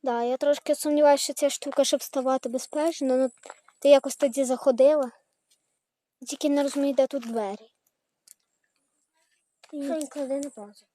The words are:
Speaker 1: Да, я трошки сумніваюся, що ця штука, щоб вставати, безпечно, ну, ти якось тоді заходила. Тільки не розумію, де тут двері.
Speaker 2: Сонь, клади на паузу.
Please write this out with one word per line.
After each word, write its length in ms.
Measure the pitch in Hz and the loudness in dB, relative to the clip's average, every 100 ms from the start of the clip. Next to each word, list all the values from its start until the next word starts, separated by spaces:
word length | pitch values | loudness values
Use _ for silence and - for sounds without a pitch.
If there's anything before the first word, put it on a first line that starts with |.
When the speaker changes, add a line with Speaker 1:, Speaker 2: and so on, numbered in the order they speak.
Speaker 1:
Да, 200 | 269 233 | -2 -2
я 140 | 240 262 | -2 0
трошки 380 | 285 294 - | 0 0 0
сумніваюся, 500 | 294 302 294 294 285 | -2 0 4 6 4
що 80 | - | 0
ця 180 | 277 285 | -2 -2
штука, 340 | - 285 277 | -2 -6 0
щоб 160 | 269 277 | 0 0
вставати, 480 | - 269 262 262 247 | -4 -4 -2 -2 -2
безпечно, 680 | 247 - 302 320 330 269 254 | -8 -6 -2 -2 -2 0 2
ну, 140 | 262 _ - - _ _ | 0 _ -20 -20 _ _
ти 100 | 277 | 6
якось 280 | 277 269 - | 6 6 -4
тоді 280 | 277 247 | -2 0
заходила. 680 | 254 254 285 240 269 302 254 - _ _ _ _ _ _ _ _ _ _ 254 | -2 0 0 4 4 4 -2 -8 _ _ _ _ _ _ _ _ _ _ -14
Тільки 220 | 285 302 | -4 -2
не 140 | 285 | 0
розумію, 320 | 277 277 277 | 0 0 0
де 120 | 262 262 | 0 0
тут 160 | 277 | -2
двері. 480 | 233 226 208 208 220 _ _ _ _ _ _ _ _ _ _ _ _ _ _ _ _ _ _ _ _ | -8 -6 -6 -10 -16 _ _ _ _ _ _ _ _ _ _ _ _ _ _ _ _ _ _ _ _
Speaker 2:
Сонь, 360 | 302 277 311 285 | -10 -6 -6 -6
клади 280 | 294 269 | -10 -8
на 160 | 277 285 | -8 -8
паузу. 360 | 233 202 208 _ | -14 -20 _ _